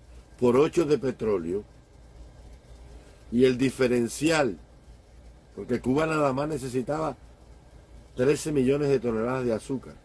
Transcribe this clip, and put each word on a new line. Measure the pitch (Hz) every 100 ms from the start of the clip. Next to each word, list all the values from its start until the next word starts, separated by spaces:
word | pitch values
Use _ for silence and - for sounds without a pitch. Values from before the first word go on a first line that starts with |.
| - - - -
por | 123 123
ocho | 147 175 147
de | 143
petróleo. | 131 - 110 98 82 98 - - - - - - - - - - - - - - - - -
Y | 117 131
el | 123
diferencial, | 131 123 127 123 117 - 151 160 127 85 - - - - - - - - - -
porque | 98 120
Cuba | 123 139 160
nada | 156 143
más | 131 151
necesitaba | 143 131 127 120 151 156 120 - - - - - - - - - -
trece | 131 151 156
millones | 147 127 143 143
de | 135
toneladas | 120 110 117 131 123
de |
azúcar. | 107 - 131 73 73